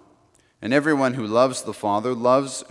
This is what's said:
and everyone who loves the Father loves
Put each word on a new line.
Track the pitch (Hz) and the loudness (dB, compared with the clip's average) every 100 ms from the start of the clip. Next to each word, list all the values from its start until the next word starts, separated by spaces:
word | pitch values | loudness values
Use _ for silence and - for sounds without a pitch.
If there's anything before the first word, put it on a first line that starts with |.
| _ _ _ _ _ _ | _ _ _ _ _ _
and | 107 | -2
everyone | 143 147 143 131 | 0 2 2 0
who | 127 107 | -2 0
loves | 113 131 120 | 2 2 0
the | 110 | -10
Father | 101 107 104 123 | -6 -2 -2 -2
loves | 117 123 131 139 - - | 0 2 2 0 -8 -14